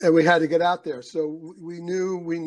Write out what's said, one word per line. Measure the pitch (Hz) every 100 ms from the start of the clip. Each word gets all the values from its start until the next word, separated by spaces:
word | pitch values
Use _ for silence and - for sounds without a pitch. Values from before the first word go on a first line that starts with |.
and | 170 165
we | 156
had | 170
to | 156
get | 165
out | 175 180
there. | 160 127
So | - 165 151
w-, | 160 160 196
we | 165 175
knew | 170 185 185 180
we | 170 170